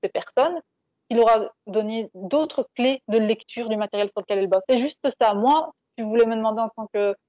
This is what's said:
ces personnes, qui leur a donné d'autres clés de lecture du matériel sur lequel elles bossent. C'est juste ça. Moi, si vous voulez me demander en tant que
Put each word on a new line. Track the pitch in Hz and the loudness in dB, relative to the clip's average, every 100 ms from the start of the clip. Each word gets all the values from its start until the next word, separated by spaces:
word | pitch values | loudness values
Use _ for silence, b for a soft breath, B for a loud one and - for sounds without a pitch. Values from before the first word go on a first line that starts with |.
ces | - | -4
personnes, | - - - 294 349 - _ _ _ _ | -4 -4 0 0 0 -12 _ _ _ _
qui | 233 | 2
leur | 226 | 4
a | 226 214 _ - | 4 2 _ -6
donné | 202 214 226 214 | -4 -2 -4 -8
d'autres | - 190 285 311 - 247 - | -10 -4 -2 -2 -4 -6 -2
clés | 247 269 - | -2 -2 -2
de | 220 | 0
lecture | 214 220 - - 233 | 0 -2 -4 -10 -6
du | 214 | -4
matériel | 208 208 202 | -4 -2 -4
sur | - | -4
lequel | - 202 | -4 -2
elles | 190 | 2
bossent. | 190 190 | 0 2
C'est | 254 | 0
juste | 269 - 285 - | 0 -2 -6 0
ça. | 226 | 0
Moi, | 202 233 302 320 - _ - | 2 2 2 0 -10 _ -10
si | |
vous | 220 | -2
voulez | 226 226 | 2 2
me | 226 | 2
demander | 220 214 | -2 -2
en | 226 | -4
tant | - 214 | -6 -8
que | 208 202 196 | -2 0 -2